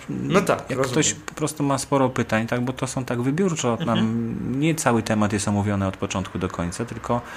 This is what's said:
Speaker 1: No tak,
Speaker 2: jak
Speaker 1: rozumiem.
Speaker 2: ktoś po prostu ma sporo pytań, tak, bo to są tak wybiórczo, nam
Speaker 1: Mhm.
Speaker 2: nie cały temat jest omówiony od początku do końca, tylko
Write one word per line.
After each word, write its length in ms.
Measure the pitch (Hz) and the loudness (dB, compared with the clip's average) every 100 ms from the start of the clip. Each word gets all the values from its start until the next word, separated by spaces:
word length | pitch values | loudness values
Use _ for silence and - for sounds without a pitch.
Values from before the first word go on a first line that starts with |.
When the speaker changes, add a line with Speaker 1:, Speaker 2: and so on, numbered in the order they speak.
| - | -6
Speaker 1:
No 320 | 127 135 185 | -4 2 2
tak, 180 | 180 - | 2 0
Speaker 2:
jak 100 | - | 0
Speaker 1:
rozumiem. 220 | 127 135 | -2 0
Speaker 2:
ktoś 220 | 151 147 | 2 0
po 200 | - - | -2 -10
prostu 300 | - 151 - | -4 -4 0
ma 140 | 143 139 | 0 0
sporo 320 | - 139 127 | 2 4 4
pytań, 380 | 127 113 110 113 | 2 0 0 0
tak, 140 | 123 | 0
bo 120 | 123 | -2
to 140 | 127 135 | -2 -4
są 180 | 131 123 | -4 -2
tak 160 | 120 | 0
wybiórczo, 560 | 127 156 196 156 123 110 117 | 0 2 2 2 0 0 2
nam 140 | 113 | 2
Speaker 1:
Mhm. 600 | 110 117 117 - 113 131 | 2 0 -2 -4 -2 0
Speaker 2:
nie 160 | 160 156 | 2 2
cały 280 | 127 117 | 4 2
temat 300 | 104 107 104 | 2 2 2
jest 140 | 104 107 | 2 2
omówiony 400 | 101 104 98 95 | 2 2 2 0
od 100 | - | -2
początku 420 | 98 98 90 90 | -4 -4 -4 -4
do 100 | 90 | -4
końca, 360 | - 87 - 117 | -2 -4 -4 -6
tylko 360 | 117 - 120 - | -6 -2 -4 -4